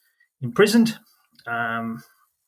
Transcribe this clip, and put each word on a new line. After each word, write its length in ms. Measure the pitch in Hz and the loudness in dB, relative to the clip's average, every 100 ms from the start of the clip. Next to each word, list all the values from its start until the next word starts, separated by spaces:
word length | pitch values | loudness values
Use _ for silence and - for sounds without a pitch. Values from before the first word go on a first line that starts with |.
| _ _ _ - | _ _ _ -14
imprisoned, 560 | 120 185 208 233 226 - _ _ _ _ 120 | -6 2 4 4 2 -2 _ _ _ _ -10
um, 580 | 117 113 117 113 123 - _ _ _ | -6 -4 -6 -6 -10 -16 _ _ _